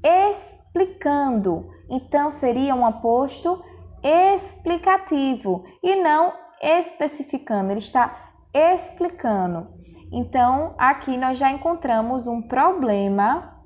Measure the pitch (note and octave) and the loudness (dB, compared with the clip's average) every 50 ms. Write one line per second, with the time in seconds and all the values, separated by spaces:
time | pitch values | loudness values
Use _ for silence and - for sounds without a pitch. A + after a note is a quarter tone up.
0 | - D#4 F4 F#4 G4 G#4 G4+ - - - - _ _ _ - F4 F#4+ F#4+ F#4+ - | 4 4 4 6 4 2 0 -4 -10 -20 -20 _ _ _ 0 0 0 0 -2 -4
1 | - D4 C#4+ C#4+ C#4 C4+ A#3+ G#3+ F#3+ F#3 E3+ E3 - - - - - - - - | -2 0 0 2 0 0 0 0 0 0 -2 -2 -6 -14 -20 -20 -12 -8 -8 -8
2 | - - - C#4+ C#4+ D4+ D4 - C#4+ B3 A3+ B3+ C4+ C#4 B3+ B3 A#3+ A3+ A3 A3+ | -6 0 0 0 0 0 -4 -2 -2 0 0 0 0 0 2 2 2 2 0 0
3 | - A#3 A#3 B3 C#4 C4+ - - - E4+ F#4 F#4 - - - - - - - - | 0 2 2 2 0 -2 -6 -6 -4 -4 -4 -4 -8 -20 -20 -20 -20 -20 -18 -4
4 | - C#4+ D#4 F4 F#4 G4 G4+ F#4 - - - - - E4 F4 E4+ E4+ F#4+ F#4+ F#4+ | 0 2 4 6 6 4 4 2 -2 -10 -20 -8 -4 -4 -4 0 2 2 2 2
5 | F#4+ - D#4 C#4 C4+ C4+ B3+ G#3+ - G3 F3+ F3+ - - - _ - F4+ G4 G4 | 0 -2 -2 0 0 -2 -2 -2 -2 -4 -4 -4 -6 -16 -14 _ 0 0 0 2
6 | F4+ D4+ D4+ D#4 E4+ - - - - - - _ - D4 D#4+ F4 E4+ F4 - - | 2 2 4 4 2 0 0 -8 -18 -20 -14 _ 0 2 2 2 0 -4 -6 -6
7 | D4 D4 - - C#4 - - C4 - - A3 G3+ F#3+ F#3+ G3+ A3 G#3 - - - | -6 -6 -6 -8 -10 -8 -8 -10 -6 -4 -4 -2 -2 -2 -4 -6 -6 -2 0 0
8 | A#3 A#3+ - - - - _ _ _ _ - C#4 D#4 E4+ F#4 F4+ - - - - | 0 0 -2 -16 -20 -20 _ _ _ _ 2 2 4 4 4 0 -2 -12 -6 -6
9 | F4 F4 F4 - - A#3 G#3 G3 F#3 F3+ F3 E3 F3 - - - - - - - | -6 -6 -4 -4 -4 -2 0 0 -2 -2 -4 -6 -10 -12 -20 -20 -20 -20 -20 -20
10 | - - - A#3+ B3 - - B3+ B3 B3 C4 C#4 D#4 E4+ - - B3+ C4 C#4+ C#4 | -18 -10 -8 -8 -6 -2 0 2 2 4 2 0 -2 -6 -2 0 2 2 2 0
11 | - C#4 B3+ B3+ C4 C4 C4 B3+ C#4 C4+ C4+ C#4 - E4 F4 E4+ - B3+ A#3 A3 | -4 -6 -4 -2 -2 -2 -2 0 0 0 0 0 -2 -4 -4 -2 -2 0 0 0
12 | A3+ A#3 B3+ B3+ A#3+ A#3+ A#3 A#3 A3 - B3+ C4 D4+ F4+ F#4+ F4+ C4 A3+ G3+ G3+ | 0 -2 -4 -4 -4 -4 -6 -6 -6 -4 0 2 2 2 2 0 0 0 0 0
13 | G3+ G3 G3 G3 G3+ A3 C#4 F4+ - - - - - | 0 0 0 2 2 2 0 -2 -6 -14 -20 -20 -20